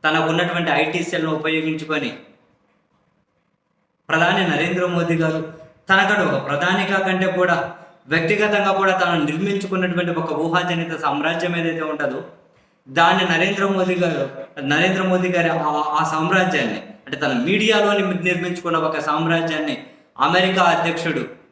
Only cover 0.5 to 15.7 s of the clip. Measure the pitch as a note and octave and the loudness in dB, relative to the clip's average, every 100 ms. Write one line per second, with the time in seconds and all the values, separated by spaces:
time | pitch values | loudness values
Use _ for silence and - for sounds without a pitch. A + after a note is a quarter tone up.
0.5 | E3+ D#3+ C#3+ D#3 E3+ E3 E3+ D#3+ D3+ D#3 | 0 0 0 0 -2 -2 -2 -2 -2 0
1.5 | D#3+ D#3+ D#3 D#3 D3+ B2+ G2 - _ _ | 0 -2 -4 -4 -4 -4 -8 -20 _ _
2.5 | _ _ _ _ _ _ _ _ _ _ | _ _ _ _ _ _ _ _ _ _
3.5 | _ _ _ _ _ - D#3+ E3+ G3 F3 | _ _ _ _ _ -2 2 4 2 2
4.5 | D3 E3+ F#3 F3+ F3 E3+ E3 D#3+ D#3+ - | 0 0 0 0 0 0 2 0 0 -6
5.5 | - - _ - F#3+ G3+ G3+ E3+ C#3 C#3 | -12 -20 _ 2 2 4 2 2 0 -2
6.5 | C#3+ F3 G3 F#3+ G3 F#3+ F#3 F#3 F3+ F3+ | -2 0 0 0 0 0 0 0 2 2
7.5 | E3+ C#3 - - - B2+ D#3+ E3 G3+ G#3+ | 2 -2 -10 -20 -20 -2 0 2 2 2
8.5 | G#3 G3 F#3+ F#3+ F#3 F3+ E3 D3 D#3 G3 | 2 2 2 2 2 2 2 0 -2 -2
9.5 | G3 - F#3 F3+ E3+ E3+ E3+ D#3 D#3 E3 | -2 -2 -2 0 0 -2 -2 -4 -2 0
10.5 | F3 F3 E3+ E3 D#3+ D3 C#3+ D#3 E3+ F3 | 0 0 -2 -4 -4 -2 0 -2 -2 -2
11.5 | E3+ E3 D#3+ D#3 D3+ C#3 B2+ - - _ | -2 -2 -2 -4 -4 -4 -4 -10 -18 _
12.5 | _ _ _ - C3+ E3+ F#3 F3+ E3 F#3 | _ _ _ -4 2 4 4 2 2 0
13.5 | G3 G3 F#3+ F#3 F3 F3 D3 C3+ - - | 0 0 2 0 2 0 0 -4 -8 -14
14.5 | - C#3 D3 F#3 F#3+ F#3 F3+ F3+ F3+ E3 | -8 -2 2 2 2 2 2 2 0 0
15.5 | E3 D#3 | 0 0